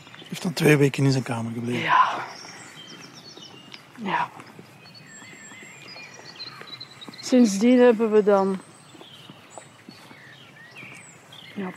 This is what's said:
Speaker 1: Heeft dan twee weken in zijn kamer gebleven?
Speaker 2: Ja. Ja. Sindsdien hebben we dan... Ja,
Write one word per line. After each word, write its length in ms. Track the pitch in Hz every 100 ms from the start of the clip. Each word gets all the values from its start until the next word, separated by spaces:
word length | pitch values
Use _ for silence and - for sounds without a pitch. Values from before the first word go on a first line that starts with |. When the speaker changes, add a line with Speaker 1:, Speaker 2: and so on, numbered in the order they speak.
| - - -
Speaker 1:
Heeft 140 | -
dan 100 | 190
twee 240 | - 151 147
weken 260 | 139 - 139
in 60 |
zijn 120 | 127
kamer 280 | 117 117 113
gebleven? 280 | 117 117 120
Speaker 2:
Ja. 420 | 110 - - - - - - - - - - - - - - - - - - - - -
Ja. 260 | 202 170 - - - - - - - - - - - - - - - - - - 1077 - - - - - - - - - - -
Sindsdien 580 | - 254 233 196 240 254
hebben 320 | 247 220 226
we 120 | 214
dan... 360 | 202 196 190 190 - - - - - - - - - - - - - - - - - - - - - - - - - - - - - -
Ja, 160 | 185